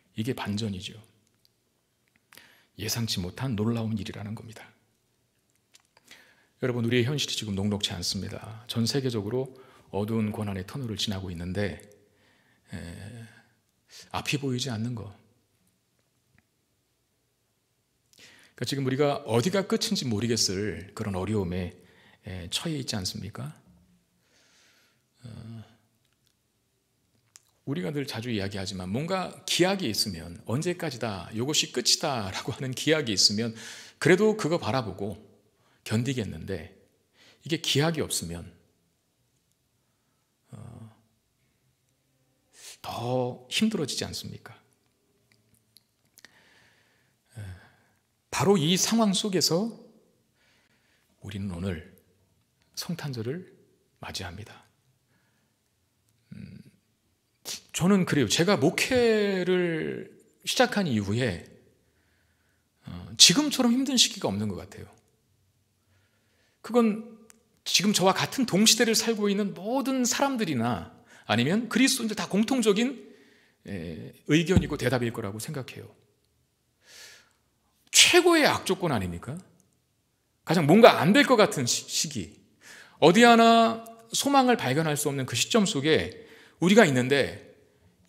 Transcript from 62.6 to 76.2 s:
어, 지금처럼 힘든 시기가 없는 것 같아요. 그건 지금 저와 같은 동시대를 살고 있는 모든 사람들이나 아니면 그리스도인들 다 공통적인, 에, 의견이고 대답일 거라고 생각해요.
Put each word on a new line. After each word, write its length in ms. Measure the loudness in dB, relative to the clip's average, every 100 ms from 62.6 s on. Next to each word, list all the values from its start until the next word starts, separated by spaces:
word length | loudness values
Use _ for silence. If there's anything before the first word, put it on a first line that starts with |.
| _ _ -16
어, 260 | -14 -4 6
지금처럼 540 | 8 8 2 2 2
힘든 260 | 2 0 2
시기가 300 | 2 0 -4
없는 200 | -2 -4
것 80 | -6
같아요. 400 | -12 -16 -20 -20 _ _ _ _ _ _ _ _ _ _ _ _ _ _ _ _ 0
그건 500 | 2 4 0 -8 -18 -20 -20 _ _
지금 300 | -2 0 2
저와 200 | 4 4
같은 340 | 2 -2 -2 0
동시대를 480 | 4 4 4 4 2
살고 340 | 0 0 0
있는 240 | 0 -2
모든 500 | -6 -4 -2 0 0
사람들이나 960 | 0 0 0 0 -2 0 0 -2 -8 -18 _ -12 -2
아니면 420 | 0 2 0 0
그리스도인들 460 | 2 2 2 -4 -6
다 120 | -2
공통적인, 880 | 0 2 2 2 2 0 -4 -16 -20 _ _ _ _ -12
에, 440 | -10 -8 -10 -14 -10 0
의견이고 500 | 0 4 2 2 -2
대답일 380 | 0 0 -2
거라고 240 | -4 -8 -8
생각해요. 500 | -10 -10 -12 -16 -18 -20 _ _